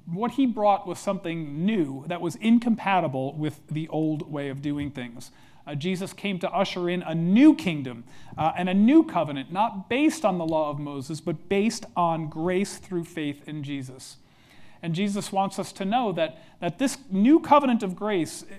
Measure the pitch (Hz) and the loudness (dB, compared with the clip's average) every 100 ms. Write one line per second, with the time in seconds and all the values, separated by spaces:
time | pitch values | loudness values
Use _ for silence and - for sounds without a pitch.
0 | - 170 233 - 269 214 208 196 180 170 | -8 -4 -4 0 0 2 4 2 0 -6
1 | - 190 170 165 151 143 185 220 143 135 | -4 -4 -4 -6 -6 -2 0 0 0 -4
2 | 151 175 170 - 220 233 233 220 190 190 | -8 -6 -6 -2 4 4 4 0 2 2
3 | 160 135 131 151 151 147 - 151 156 151 | 2 -2 -4 -4 -6 -6 -8 -8 -4 -2
4 | 156 151 - 147 143 135 147 147 143 135 | -2 -2 -6 -8 -6 -6 -6 -4 -6 -8
5 | 123 120 - - - - - 147 170 185 | -12 -12 -20 -20 -20 -20 -10 -6 -4 -4
6 | 185 - 202 185 190 170 196 185 175 180 | -6 -6 -6 -4 -2 0 0 0 -2 -2
7 | 160 165 170 208 302 294 185 151 131 120 | -2 -2 4 8 8 8 2 -2 -4 -10
8 | - - - - 156 175 180 190 220 320 | -14 -18 -12 -2 -2 0 2 6 8 8
9 | 320 180 151 139 135 175 220 202 - 247 | 6 2 -2 -4 -6 -2 -2 -2 -4 2
10 | 311 302 208 185 160 160 151 143 147 139 | 2 2 0 0 0 -2 -2 -4 -6 -8
11 | 131 156 - 156 - 196 214 226 - - | -8 -6 -6 -6 -2 2 2 -2 -6 0
12 | 175 165 156 160 170 185 196 - - 180 | 0 0 -4 -4 0 0 -2 -8 -6 -6
13 | 165 - 151 143 - 151 143 143 131 131 | -6 -6 -6 -8 -10 -10 -8 -8 -10 -14
14 | - - - _ _ - - - 170 160 | -20 -20 -20 _ _ -20 -20 -10 -6 -2
15 | 202 202 - 196 196 - 185 - 190 240 | -2 -2 -2 0 -2 -2 -8 -6 -2 0
16 | 226 170 160 - - - 175 165 269 - | 0 0 -2 -4 -20 -8 -6 -2 -2 -2
17 | - 190 226 330 - 285 262 226 202 175 | -4 4 6 6 8 6 6 2 0 -4
18 | 208 196 151 - - | -2 0 -2 -6 -16